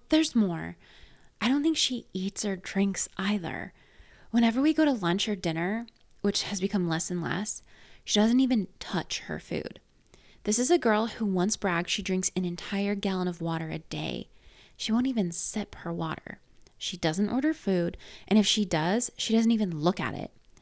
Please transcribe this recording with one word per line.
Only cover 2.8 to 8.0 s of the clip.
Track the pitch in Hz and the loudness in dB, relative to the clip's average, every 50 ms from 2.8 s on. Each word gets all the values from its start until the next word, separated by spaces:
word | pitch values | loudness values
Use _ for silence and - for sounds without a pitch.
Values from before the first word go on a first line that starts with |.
| 202 196 190 - - - - - | 2 2 0 -2 -6 -8 -6 -4
either. | 190 196 208 202 170 - - - - - - _ _ _ _ - - - - - - - | -2 0 0 -2 -2 -4 -6 -8 -10 -10 -14 _ _ _ _ -20 -20 -20 -20 -20 -10 -2
Whenever | - 240 233 226 220 254 | 2 4 4 4 4 4
we | 269 311 311 | 2 2 4
go | 311 311 | 4 4
to | 294 262 | 2 2
lunch | 220 190 170 175 202 - 220 | 2 0 0 0 0 0 -2
or | 208 | -4
dinner, | 185 - 170 160 160 170 180 208 226 233 - _ _ _ _ _ _ | -2 -2 -2 -2 0 -2 -2 -2 -4 -6 -8 _ _ _ _ _ _
which | - 202 190 - - | -2 0 0 0 -2
has | - 214 202 | -4 -4 -2
become | 185 202 - 196 180 170 | -2 0 0 0 0 0
less | 160 165 - - | 0 -2 -2 -2
and | 180 175 | -2 -2
less, | 165 - - 175 214 - - - - - - - - - - - | -2 -2 -2 -4 -4 -6 -8 -10 -12 -18 -20 -20 -20 -20 -20 -16